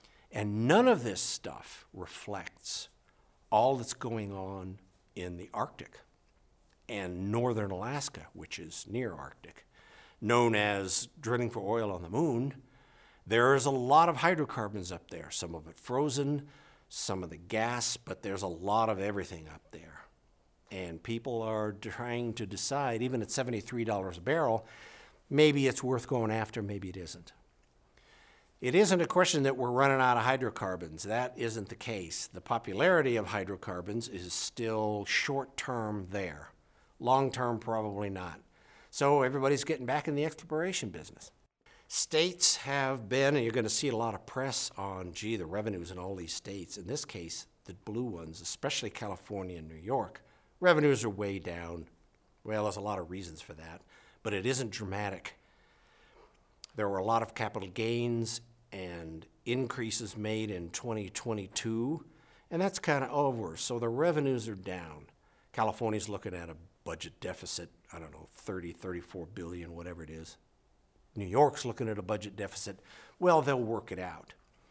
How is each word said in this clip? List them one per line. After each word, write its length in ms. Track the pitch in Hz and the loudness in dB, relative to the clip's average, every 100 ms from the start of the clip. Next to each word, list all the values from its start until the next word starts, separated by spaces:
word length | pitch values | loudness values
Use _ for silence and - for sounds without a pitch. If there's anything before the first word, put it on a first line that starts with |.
| - _ - | -20 _ -10
and 360 | - 104 107 120 | -4 0 2 6
none 200 | 196 254 | 8 8
of 160 | 185 | 6
this 160 | 120 92 | 2 -2
stuff 680 | - - 90 67 - - - | -2 -4 -8 -12 -14 -16 -14
reflects 1000 | - 85 - - 98 - - - - - _ _ _ _ _ - | -12 -12 -10 -8 -8 -10 -12 -8 -8 -8 _ _ _ _ _ 2
all 260 | 107 127 131 | 6 6 4
that's 180 | 113 - | -2 -4
going 360 | 120 113 101 | -4 -4 -4
on 480 | 98 95 98 92 95 _ _ _ - | -6 -6 -8 -8 -12 _ _ _ -8
in 220 | 90 87 | -6 -8
the 120 | 90 107 | -6 -4
Arctic 460 | 123 - - - - _ _ _ _ _ _ _ - | -4 -6 -16 -18 -20 _ _ _ _ _ _ _ -8
and 440 | 104 90 90 98 | -6 -4 -4 0
northern 400 | 117 123 110 101 | 2 2 2 -2
Alaska, 560 | 92 113 143 - - 73 | -4 -4 -4 -6 -10 -16
which 260 | - 80 - | -16 -12 -12
is 260 | 82 - - | -10 -12 -6
near 240 | 113 117 | -4 -4
Arctic, 540 | 73 67 - - - - _ - - - - | -6 -12 -16 -20 -20 -20 _ -20 -20 -20 -4
known 320 | 107 120 120 | 4 6 8
as 540 | 107 104 101 95 - - - | 6 4 2 2 -2 -4 -6
drilling 300 | 113 120 120 | 0 0 0
for 120 | 113 | -2
oil 300 | 98 117 104 | 0 0 0
on 120 | 90 | -2
the 60 | 85 | -2
moon. 500 | 113 160 120 139 - - - - - - _ - | 2 2 2 -2 -6 -16 -20 -20 -20 -20 _ 2
There 300 | 113 127 135 | 6 8 8
is 100 | 139 | 6
a 60 | |
lot 380 | 135 123 151 170 | 2 8 8 8
of 80 | 139 | 6
hydrocarbons 720 | 170 165 139 - 104 104 90 | 4 4 0 -2 -4 -4 -6
up 180 | 87 - | -10 -10
there, 220 | 85 78 | -12 -8
some 240 | - 85 82 | -6 -6 -8
of 100 | 80 | -12
it 100 | - | -14
frozen, 720 | - 127 151 131 143 147 143 - - - - | -2 0 2 2 0 0 -4 -18 -20 -20 -12
some 340 | - - 95 | -6 -4 -4
of 60 | 87 | -6
the 80 | 82 | -10
gas, 580 | 87 110 117 123 - - | -4 0 0 0 -2 -4
but 260 | - 92 | -8 -8
there's 200 | 98 95 | -6 -4
a 60 | 98 | -4
lot 420 | 82 98 110 110 | -4 2 4 4
of 100 | 95 | 2
everything 480 | 101 101 87 85 78 | 0 -2 -4 -8 -14
up 140 | 78 - | -18 -18
there. 300 | 80 80 80 - _ _ _ _ _ - | -18 -16 -20 -20 _ _ _ _ _ -12
And 320 | 95 87 82 | -8 -6 -8
people 400 | - 117 131 117 | -4 -4 -2 -2
are 300 | 113 107 107 | 0 0 -2
trying 640 | 104 107 95 120 120 120 | -4 -8 -6 -4 -2 -2
to 120 | 117 98 | -2 -6
decide, 560 | 98 - 139 135 113 | -4 -2 0 0 0
even 200 | 127 123 | 0 0
at 100 | 101 | -2
seventy-three 540 | - 123 113 - 120 113 | -2 -2 -2 -4 -2 0
dollars 320 | 101 95 85 | 0 -2 -4
a 40 | |
barrel, 460 | 101 160 139 110 - - - - - - - | 0 2 4 2 -2 -18 -20 -20 -20 -18 0
maybe 380 | 139 151 143 135 | 8 8 8 4
it's 140 | 120 | 2
worth 240 | 127 127 - | 0 0 0
going 260 | 127 110 | 0 2
after, 300 | 110 107 117 | 0 -2 -4
maybe 280 | 101 101 92 | -4 -6 -8
it 80 | 92 | -8
isn't. 340 | 82 87 85 - _ _ _ _ _ _ _ - - - _ - | -10 -12 -16 -20 _ _ _ _ _ _ _ -20 -20 -20 _ -6
It 160 | 127 165 | 4 6
isn't 240 | 196 180 | 8 6
a 80 | 165 | 4
question 360 | 180 175 156 | 4 6 6
that 120 | 139 131 | 4 2
we're 160 | 123 | 2
running 300 | 123 139 135 | 6 6 8
out 160 | 127 120 | 6 6
of 60 | |
hydrocarbons. 800 | 120 131 120 - 98 90 85 80 | 4 4 2 -2 -4 -4 -6 -8
That 300 | 101 113 127 - | -2 -2 -2 -2
isn't 320 | 117 110 98 | -4 -4 -8
the 60 | 113 | -8
case. 520 | - 104 85 - - | -6 -6 -6 -8 -8
The 140 | 92 | -8
popularity 760 | - 117 - 95 170 175 131 117 | -4 -2 -2 2 6 6 6 2
of 120 | 98 | 0
hydrocarbons 800 | 107 92 95 - 90 90 117 113 | -2 -2 -6 -6 -6 -4 -4 -4
is 240 | 95 90 | -6 -6
still 720 | - - - 113 110 107 104 98 | -4 -4 -4 -2 0 0 -2 0
short-term 1000 | - - 139 - - - 123 107 104 90 | 0 0 -2 -4 -6 -4 -2 -2 -4 -4
there. 400 | 101 92 71 71 - _ _ _ - | -4 -4 -6 -14 -20 _ _ _ -2
Long-term, 600 | 123 131 135 127 123 113 | 4 6 4 2 0 0
probably 500 | 117 110 107 101 101 | 0 0 0 -2 -4
not. 320 | 95 87 80 - _ - - - | -4 -8 -12 -20 _ -20 -20 -10
So 320 | - 143 143 | 2 6 6
everybody's 420 | 127 135 135 139 | 6 4 4 4
getting 220 | 139 143 123 | 0 -2 0
back 240 | 143 156 | 0 0
in 60 | 143 | 0
the 100 | 156 | 0
exploration 640 | - - 156 180 175 107 | -4 -4 -2 -2 -2 -6
business. 420 | - - - - _ _ _ _ - - | -8 -14 -16 -20 _ _ _ _ -20 -4
States 680 | - - 156 175 175 - - | -2 2 4 4 4 4 4
have 520 | 139 139 135 131 104 | 0 0 0 -2 0
been, 280 | 127 139 143 | 4 6 4
and 80 | |
you're 100 | 117 | 2
gonna 160 | 123 107 | 0 0
see 200 | - 143 | 0 0
a 60 | 113 | 0
lot 200 | 113 98 | 0 -4
of 100 | - | -6
press 460 | 131 135 - - - | -4 -2 -2 -4 -6
on, 360 | 98 92 90 | -6 -6 -8
gee, 220 | 85 107 110 | -6 -4 -4
the 100 | 82 | -4
revenues 460 | 98 107 92 85 | -4 -2 -4 -6
in 80 | 90 | -8
all 160 | 92 92 | -8 -8
these 180 | 82 | -6
states. 440 | - - 101 - 101 | -8 -8 -10 -10 -10
In 100 | 92 | -6
this 180 | 151 - | -6 -6
case, 400 | 95 82 - - _ - | -10 -10 -10 -14 _ -18
the 100 | 90 | -14
blue 300 | - 107 123 | -8 -4 -4
ones, 360 | 85 80 82 | -6 -10 -10
especially 480 | 82 - - - 107 | -10 -6 -4 -2 -6
California 680 | - 104 95 - 101 92 85 | -6 -8 -8 -8 -6 -6 -8
and 80 | 78 | -12
New 80 | 80 | -10
York, 480 | 95 131 95 - - _ _ - | -2 0 -2 -8 -20 _ _ 2
revenues 440 | 180 156 147 123 | 6 8 8 6
are 60 | 113 | 2
way 280 | 98 101 98 | -2 -2 -2
down. 500 | 87 85 85 85 80 _ _ _ _ _ | -6 -8 -8 -10 -12 _ _ _ _ _
Well, 200 | - 107 | -4 -2
there's 140 | 104 98 | 0 -2
a 40 | |
lot 160 | 104 98 | -4 -4
of 140 | 82 | -4
reasons 300 | 92 85 78 | -8 -10 -12
for 120 | - 80 | -14 -16
that, 280 | 80 85 - - - _ | -16 -18 -20 -20 -20 _
but 100 | 113 | -4
it 120 | 101 117 | 0 0
isn't 260 | 131 113 | 0 -2
dramatic. 640 | 98 101 98 104 92 - - _ _ _ _ _ _ _ - - _ _ _ - 113 | -6 -6 -4 -4 -6 -12 -16 _ _ _ _ _ _ _ -20 -20 _ _ _ -12 -4
There 120 | 101 | -2
were 80 | 98 | 0
a 60 | |
lot 180 | 104 113 | 2 2
of 140 | 110 - | 2 -4
capital 320 | 107 107 95 | -4 -4 -6
gains 720 | 101 113 120 120 117 113 - - _ - | -4 0 0 0 0 -2 -4 -10 _ -14
and 560 | - 175 170 - 160 - _ - | -10 -8 -8 -10 -12 -14 _ -2
increases 720 | 123 120 - 113 - 107 110 | -2 -2 -4 -4 -4 -6 -6
made 320 | 107 110 107 | -2 -2 -2
in 220 | 90 85 | -4 -6
twenty 380 | - 123 110 95 | -8 -4 -4 -6
twenty-two, 960 | - 120 107 98 - 113 113 123 156 - - _ - - | -6 -4 -4 -4 -4 -2 0 0 -4 -8 -20 _ -20 -6
and 100 | 170 | 0
that's 200 | 190 190 | 0 0
kinda 280 | - 143 127 | 2 2 2
over. 440 | 143 139 120 90 82 | 2 2 2 -4 -4
So 220 | - 120 | -4 0
the 120 | 117 | 0
revenues 580 | 120 170 151 139 127 110 | 2 2 4 2 2 -2
are 80 | 98 | -6
down. 520 | 92 92 82 76 71 _ _ _ _ | -6 -8 -8 -14 -20 _ _ _ _
California's 580 | - 110 - 113 107 107 | 0 0 0 0 -2 -4
looking 240 | 101 95 | -6 -6
at 160 | 87 82 | -8 -10
a 80 | 80 85 _ - | -14 -18 _ -10
budget 340 | 82 85 - | -8 -10 -10
deficit, 500 | 92 90 87 - 85 _ - | -8 -8 -6 -8 -8 _ -18
I 80 | 82 | -16
don't 140 | 78 | -14
know, 160 | 76 78 | -16 -20
thirty, 400 | - - 92 85 | -14 -8 -6 -8
thirty-four 560 | 82 95 87 - 92 82 | -8 -8 -8 -8 -10 -10
billion, 480 | 92 85 87 85 85 | -10 -8 -8 -10 -10
whatever 260 | 87 85 | -10 -10
it 80 | 76 | -12
is. 280 | 80 80 - _ _ _ _ _ _ _ 110 | -12 -14 -18 _ _ _ _ _ _ _ -8
New 120 | 95 | 0
York's 380 | 110 143 - 120 | 6 4 4 -6
looking 240 | - 113 | -4 -4
at 100 | 104 | -4
a 20 | |
budget 340 | 90 104 104 95 | -2 -4 -4 -8
deficit. 440 | 98 - 101 92 - - - - | -8 -6 -10 -12 -16 -20 -18 0
Well, 240 | 180 160 | 6 6
they'll 180 | 139 131 | 6 2
work 300 | 113 110 - | 0 -2 -4
it 80 | 92 | -6
out. 340 | 90 78 - - _ _ _ | -6 -10 -16 -20 _ _ _